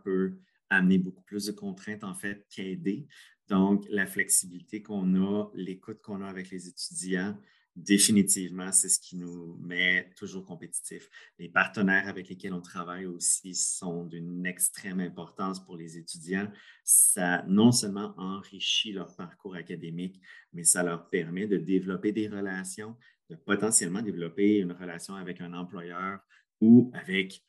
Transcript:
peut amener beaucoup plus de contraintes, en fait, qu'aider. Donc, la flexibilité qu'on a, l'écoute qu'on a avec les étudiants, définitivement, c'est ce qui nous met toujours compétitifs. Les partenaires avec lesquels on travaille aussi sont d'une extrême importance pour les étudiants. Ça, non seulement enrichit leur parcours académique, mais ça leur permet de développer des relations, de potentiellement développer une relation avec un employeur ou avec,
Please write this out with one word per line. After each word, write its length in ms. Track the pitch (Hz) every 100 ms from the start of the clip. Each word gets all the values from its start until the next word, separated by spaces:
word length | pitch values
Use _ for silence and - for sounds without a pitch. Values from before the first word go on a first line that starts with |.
peut 340 | 101 95 95 - _ _ -
amener 280 | 95 92 95
beaucoup 260 | 92 -
plus 220 | - 101 101
de 80 |
contraintes, 500 | 104 101 92 107 104
en 100 | 101
fait, 320 | 92 101 101 _
qu'aider. 580 | - 95 87 90 117 147 - - _ -
Donc, 380 | 98 98 101 -
la 160 | 104 95
flexibilité 760 | 98 95 - 92 87 - 107
qu'on 320 | 107 101 92 92
a, 340 | 95 104 104 92
l'écoute 460 | 92 95 - 107
qu'on 200 | 107 98
a 60 | 98
avec 220 | 95 92
les 160 | 92 87
étudiants, 720 | - - - 185 92 202 208 _ _ _ 90
définitivement, 960 | 82 101 - 104 95 98 87 92 92
c'est 160 | - 95
ce 120 | -
qui 180 | - 90
nous 400 | 87 87 85 85
met 540 | 87 90 90 92 - -
toujours 300 | 98 92 92
compétitifs. 640 | 82 85 - - - - - - -
Les 100 | 87
partenaires 580 | 87 95 113 95 95 98
avec 220 | 92 92
lesquels 240 | 92 98
on 80 | 90
travaille 460 | 87 92 87 90 92
aussi 480 | 87 - - 95 87
sont 500 | - - 92 85 85
d'une 400 | 85 85 - 90
extrême 540 | 90 - - 101 92
importance 640 | 87 175 165 - 95 190 -
pour 100 | -
les 220 | 82 80
étudiants. 540 | 165 175 87 95 104 - - -
Ça, 600 | - - - 98 90 87 78
non 240 | 101 120
seulement 420 | 120 104 98 104 90
enrichit 760 | 92 98 - 95 - - 110
leur 240 | 95 85 -
parcours 400 | 85 - 95 90
académique, 680 | 85 85 82 85 92 - - - _
mais 100 | 85
ça 200 | 82 90
leur 260 | 87 85 -
permet 380 | 95 80 92 107
de 100 | 92
développer 540 | 80 95 92 92 104
des 160 | 107 107
relations, 680 | 101 98 95 92 - 107 117 _ _ -
de 40 | 82
potentiellement 680 | - 98 107 - 87 98
développer 560 | 107 87 82 95 101 104
une 140 | 90
relation 420 | 87 87 85 - 98
avec 260 | 90 90
un 140 | 87 87
employeur 640 | 90 90 87 87 95 98 _ _ _ -
ou 300 | 113 120 120
avec, 500 | - - 95 95 -